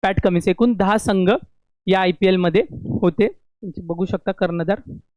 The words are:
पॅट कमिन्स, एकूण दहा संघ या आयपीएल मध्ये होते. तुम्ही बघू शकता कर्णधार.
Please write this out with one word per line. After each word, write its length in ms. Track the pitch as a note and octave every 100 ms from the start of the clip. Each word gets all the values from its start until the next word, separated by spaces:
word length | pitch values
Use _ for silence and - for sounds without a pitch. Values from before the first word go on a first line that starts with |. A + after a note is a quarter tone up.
पॅट 200 | F#3+ G3
कमिन्स, 240 | G3+ F3 F#3
एकूण 260 | F3+ A#3+
दहा 240 | G#3 F#3+ G#3+
संघ 340 | - G3 F3+ B3+ - _ _ _ -
या 120 | F#3+
आयपीएल 360 | F#3 F3+ F#3+ F#3
मध्ये 260 | F3+ E3+ D#4 - - -
होते. 260 | G#3 - G3
तुम्ही 560 | - _ _ G3+ -
बघू 220 | E3+ E3+ F#3
शकता 260 | F#3 -
कर्णधार. 500 | F#3 F3+ E3+ E3 G3+ - - _